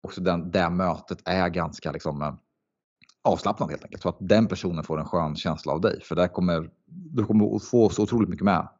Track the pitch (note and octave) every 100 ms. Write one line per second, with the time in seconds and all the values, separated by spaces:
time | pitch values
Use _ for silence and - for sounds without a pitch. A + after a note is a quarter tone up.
0 | - - F2+ E2+ E2+ F#2 E2+ F2 F#2 E2
1 | - F2 - F#2 F2 E2+ E2 - D2+ D2
2 | D#2+ D2 D2+ - _ _ _ _ _ _
3 | _ _ - E2+ G2+ - E2 D2+ - F#2+
4 | F2+ - F2+ G#2 G#2+ F2+ F#2 D#2+ D#2 D#2
5 | D2+ F2+ D#2 D2+ - D2+ - D2+ G2+ -
6 | - E2 F2+ - F2+ E2 E2 _ _ E3+
7 | E3+ C3+ G#2 G#2+ G#2 G#2+ - B2 G#2+ -
8 | G#2+ A#2 G2 - G2 E2+ -